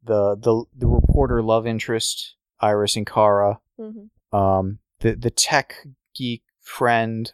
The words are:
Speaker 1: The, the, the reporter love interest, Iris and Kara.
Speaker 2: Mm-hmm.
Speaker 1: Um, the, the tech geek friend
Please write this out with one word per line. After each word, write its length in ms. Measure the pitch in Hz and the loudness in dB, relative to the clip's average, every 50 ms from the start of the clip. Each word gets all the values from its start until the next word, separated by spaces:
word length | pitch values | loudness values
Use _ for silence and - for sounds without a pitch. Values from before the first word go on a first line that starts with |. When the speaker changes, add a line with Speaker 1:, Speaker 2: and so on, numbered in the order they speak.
| _ | _
Speaker 1:
The, 320 | 113 110 104 101 101 104 104 | -2 0 0 2 0 0 0
the, 260 | 110 120 113 113 120 - _ | 0 0 0 0 -2 -8 _
the 100 | 127 - | -4 0
reporter 540 | - - - - - - 143 139 123 123 117 | 2 4 4 4 4 4 2 2 2 0 0
love 240 | 110 110 110 113 113 | 2 2 2 2 2
interest, 720 | 117 113 110 - - 117 110 - - - - - - - _ _ _ _ _ | -2 -4 -4 -4 -4 -4 -4 -4 -6 -6 -8 -12 -14 -18 _ _ _ _ _
Iris 360 | - 107 104 104 104 101 - | 0 2 2 2 0 0 -2
and 120 | 113 104 | -4 -6
Kara. 520 | - - 113 107 104 101 101 101 101 104 - _ _ _ - | -2 2 4 4 4 4 4 2 2 0 -2 _ _ _ -18
Speaker 2:
Mm-hmm. 560 | 226 214 220 220 202 214 _ _ _ _ - | -16 -16 -16 -18 -20 -20 _ _ _ _ -2
Speaker 1:
Um, 420 | - 196 190 190 190 95 95 104 - _ _ _ _ | 0 2 2 2 0 -2 -4 -6 -10 _ _ _ _
the, 160 | - 117 107 | -4 -4 -2
the 140 | - - 117 | -2 -4 -4
tech 440 | - - - - 160 143 - - - - - 147 131 _ _ _ - | -2 -2 -2 0 0 -2 -2 -4 -10 -20 -20 -20 -20 _ _ _ -14
geek 280 | - 131 120 120 117 _ _ _ _ | -10 -8 -8 -8 -8 _ _ _ _
friend 720 | _ - - - 131 120 117 117 113 113 113 113 113 - | _ -20 -6 -2 0 2 2 2 0 -2 -4 -6 -8 -10